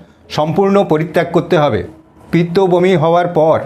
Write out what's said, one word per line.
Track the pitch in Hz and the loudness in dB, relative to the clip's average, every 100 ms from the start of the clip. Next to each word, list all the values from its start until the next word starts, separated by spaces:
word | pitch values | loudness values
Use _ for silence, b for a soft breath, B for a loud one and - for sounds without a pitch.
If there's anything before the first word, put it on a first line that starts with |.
| b b b | b b b
সম্পূর্ণ | - 151 156 196 196 180 | -6 -2 0 2 2 0
পরিত্যাগ | 156 165 180 175 175 | -2 -2 -4 -2 -2
করতে | 151 175 | 0 0
হবে। | 147 104 - - _ _ - | 0 -2 -6 -16 _ _ -4
পিত্ত | 165 170 185 190 | -2 0 0 2
বমি | 175 185 180 | 2 2 2
হওয়ার | 165 170 175 160 | 2 0 0 0
পর | 160 120 | 2 0